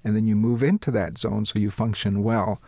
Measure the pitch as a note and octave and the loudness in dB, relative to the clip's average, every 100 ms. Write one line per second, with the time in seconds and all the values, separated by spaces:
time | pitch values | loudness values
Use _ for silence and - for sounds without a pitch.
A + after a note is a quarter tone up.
0 | G#2+ G#2+ A2 G#2 A2+ A#2+ C#3 G#3 - A2 | -2 0 2 2 2 2 2 2 0 -2
1 | E2+ - G#2+ G#2 G#2+ G#2+ G#2 - A2+ G#2 | -2 -2 -2 -2 -2 0 -2 -2 -2 -2
2 | G2+ G2+ A2 A2+ G#2+ G2+ | 0 0 0 0 0 -4